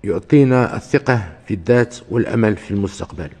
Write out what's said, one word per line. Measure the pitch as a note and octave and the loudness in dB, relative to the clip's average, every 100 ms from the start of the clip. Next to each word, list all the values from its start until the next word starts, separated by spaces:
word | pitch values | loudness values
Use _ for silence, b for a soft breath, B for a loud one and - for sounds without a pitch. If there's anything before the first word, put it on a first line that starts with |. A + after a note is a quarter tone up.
يعطينا | G2+ F2+ - D3 C3+ B2+ A#2+ - | -4 -6 2 4 6 4 2 -2
الثقة | - C#3+ - B2 F2+ - - | -2 -2 0 -2 -2 -14 -8
في | |
الذات | G#2+ E2+ B2 A#2 - - | -8 2 2 2 -4 -6
والأمل | A2+ G#2+ A2+ A2 G2 | -2 -2 0 0 0
في | - | -4
المستقبل | G2+ G2 - - - D2+ - | -4 -4 -6 -12 -10 -12 -14